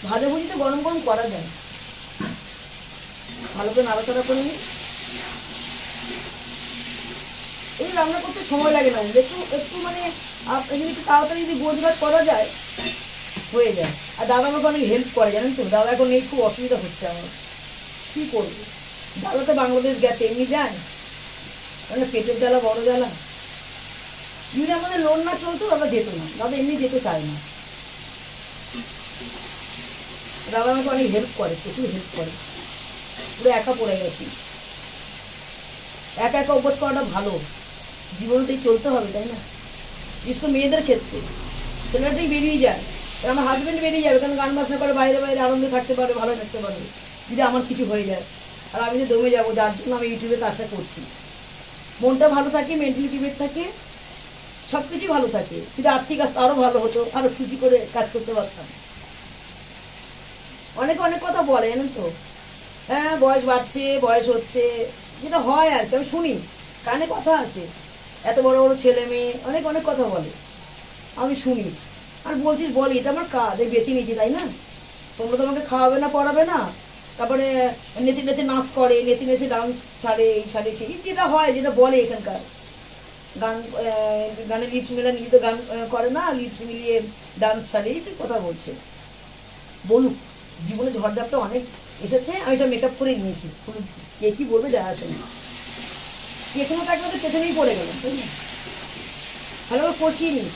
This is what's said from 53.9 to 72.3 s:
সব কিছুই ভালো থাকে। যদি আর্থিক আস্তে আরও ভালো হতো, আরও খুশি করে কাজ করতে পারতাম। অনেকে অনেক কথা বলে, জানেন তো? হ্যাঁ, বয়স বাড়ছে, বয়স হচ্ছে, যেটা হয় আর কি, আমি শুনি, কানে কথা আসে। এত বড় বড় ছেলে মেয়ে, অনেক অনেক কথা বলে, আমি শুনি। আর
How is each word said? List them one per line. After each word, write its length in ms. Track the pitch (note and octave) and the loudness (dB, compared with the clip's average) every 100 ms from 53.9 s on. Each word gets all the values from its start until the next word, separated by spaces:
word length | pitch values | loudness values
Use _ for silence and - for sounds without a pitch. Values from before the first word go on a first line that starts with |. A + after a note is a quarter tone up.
| - - - - - - - - | -16 -16 -14 -14 -16 -16 -14 -4
সব 120 | D4 C#4+ | -4 -2
কিছুই 180 | E4 F#4+ | -4 0
ভালো 200 | D4 A#3+ | 2 2
থাকে। 280 | G3+ F3 E3 | 0 -2 -6
যদি 320 | - - C#4+ | -8 2 4
আর্থিক 340 | C4 - D#4 | 4 0 0
আস্তে 180 | C4 - | 0 4
আরও 160 | B3+ C#4+ | 4 6
ভালো 240 | B3+ A#3+ | 4 4
হতো, 300 | A3+ A#3 A#3 | 2 0 0
আরও 160 | C4 C4 - | 2 0 0
খুশি 180 | C4 B3+ | -6 2
করে 320 | B3+ B3 G#3 | 6 6 4
কাজ 140 | A#3+ G#3+ | -2 -2
করতে 200 | A#3 G#3+ | -2 -2
পারতাম। 320 | A3 G3 - C#3+ C#3 - - - - - - - - - - - - - - - - - - - B3 | -2 -2 -8 -14 -14 -14 -16 -14 -16 -16 -16 -16 -16 -16 -16 -16 -16 -16 -16 -16 -16 -16 -16 -14 -4
অনেকে 240 | C#4+ E4 | 0 2
অনেক 200 | E4+ E4+ | 2 0
কথা 200 | F4+ F4 | 0 0
বলে, 280 | C#4+ B3+ A3+ | 4 6 6
জানেন 180 | A#3+ C#4 - | 2 -2 -2
তো? 160 | F3 E3 - - - - - - - | -6 -6 -14 -16 -16 -16 -16 -16 -2
হ্যাঁ, 300 | C4+ D4+ D#4 | 0 2 4
বয়স 260 | C4 C4+ | 6 6
বাড়ছে, 560 | B3+ B3 B3 C4+ C#4 C4+ | 4 2 2 -2 0 2
বয়স 260 | B3 A#3 A#3 | 6 4 6
হচ্ছে, 600 | A3+ A#3 B3 A#3+ A#3 A3+ - - - | 2 2 2 2 2 -4 -6 -16 -12
যেটা 180 | D4 E4 | 0 0
হয় 300 | B3 D4 D#4+ | 4 6 6
আর 160 | C#4 - | 4 2
কি, 100 | B3+ | 0
আমি 100 | C#4+ | 0
শুনি, 280 | D#4+ E4 A3 - - - - - | 0 0 -2 -6 -14 -16 -10 -4
কানে 200 | C4 D#4+ | -2 0
কথা 280 | - D#4+ D#4+ | 0 4 4
আসে। 300 | A3 F#3+ E3 - - - - - | 2 -6 -10 -12 -16 -16 -16 -6
এত 160 | - A#3 | 0 4
বড় 220 | C4 C4 | 6 8
বড় 160 | C4 C4 | 6 8
ছেলে 280 | B3+ A#3+ B3 | 6 6 2
মেয়ে, 280 | A#3+ A#3+ B3 | 0 -2 -4
অনেক 220 | B3 D#4 D#4 | -2 -2 0
অনেক 180 | D#4 D#4 | 0 0
কথা 180 | C4 | 2
বলে, 260 | A3+ F#3 D3+ - - - - - - - - - | 2 0 -4 -10 -16 -16 -16 -16 -16 -16 -14 -4
আমি 200 | C4+ C4+ | -2 0
শুনি। 280 | B3+ A#3+ F3+ D3+ - - - - | 0 0 -2 -8 -14 -16 -16 -12
আর 100 | - | -4